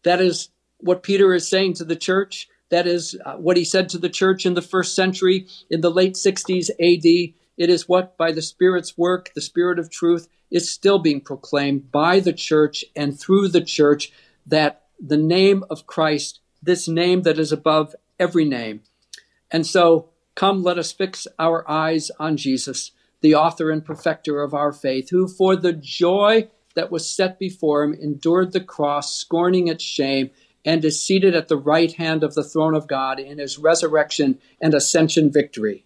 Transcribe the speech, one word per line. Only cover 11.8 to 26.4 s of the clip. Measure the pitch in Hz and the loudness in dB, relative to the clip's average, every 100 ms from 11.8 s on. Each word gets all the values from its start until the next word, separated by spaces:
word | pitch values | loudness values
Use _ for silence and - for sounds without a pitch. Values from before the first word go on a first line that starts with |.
| - | -2
by | 143 160 190 | 0 2 2
the | 180 | 2
church | - - 151 151 - - | -4 0 2 2 -2 -12
and | - 143 143 | -6 -6 -6
through | - 196 196 | 2 2 4
the | 165 | 0
church, | 165 - 147 147 - _ _ _ - | 0 2 4 2 -2 _ _ _ -2
that | 156 147 - _ _ | 0 0 -4 _ _
the | 160 151 | -2 0
name | 160 180 196 196 185 | 2 4 4 2 -2
of | 156 | -14
Christ, | - - 156 147 - - _ _ | -8 -2 0 -2 -6 -14 _ _
this | 156 175 - | -2 -2 -2
name | 165 180 185 | -2 2 2
that | 175 156 | 2 0
is | 156 | -2
above | 151 160 156 151 - _ - | 0 0 0 -2 -10 _ -4
every | 180 170 | 0 2
name. | 151 123 110 107 _ _ _ - _ _ _ | 0 -2 -8 -12 _ _ _ -20 _ _ _
And | 165 156 | -4 0
so, | 190 170 165 - _ _ | 4 6 6 2 _ _
come, | - 196 196 | -2 0 0
let | 180 175 | -2 -2
us | 170 | -6
fix | - 190 - - - | -6 -8 -8 -16 -2
our | 165 165 - | -2 -2 -2
eyes | 156 160 160 151 - | -2 0 -2 -4 -8
on | 156 147 | -4 -2
Jesus, | 151 131 - 123 - _ _ _ | -2 -4 -4 -10 -12 _ _ _
the | 151 | 2
author | 151 160 160 156 | 4 2 0 -4
and | 156 | -4
perfecter | 156 156 170 156 - 143 | -8 -6 -4 -4 -6 -4
of | 143 | -4
our | 143 147 | -2 -4
faith, | 143 135 131 131 | -4 -4 -4 -2
who | 180 185 | -2 -2
for | - 190 190 | 0 2 2
the | 175 | 0
joy | 160 139 - 175 196 208 226 | -2 -10 0 2 4 4 2